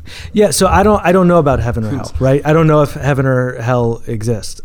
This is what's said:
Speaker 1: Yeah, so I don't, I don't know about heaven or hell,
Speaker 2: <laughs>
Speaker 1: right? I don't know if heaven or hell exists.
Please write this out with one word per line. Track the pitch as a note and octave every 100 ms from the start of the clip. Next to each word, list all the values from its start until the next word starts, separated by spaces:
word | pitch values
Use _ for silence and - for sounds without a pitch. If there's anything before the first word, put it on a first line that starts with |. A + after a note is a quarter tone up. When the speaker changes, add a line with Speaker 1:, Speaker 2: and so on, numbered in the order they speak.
| - - -
Speaker 1:
Yeah, | G#3 G3+
so | - F#3
I | E3+
don't, | G#3+ G3+
I | E3
don't | F#3 F3
know | F3
about | C#3+ B2
heaven | A#2 A#2 G#2+
or |
hell, | C3+ - -
Speaker 2:
<laughs> |
Speaker 1:
right? | C3 C3+ D3
I |
don't | D#3 D#3+
know | D3+
if | C#3+
heaven | D3+ C#3 C#3 C3+
or | B2+ B2+ B2+
hell | A#2+ B2+ A#2 A#2 -
exists. | A2+ A2 A2 - -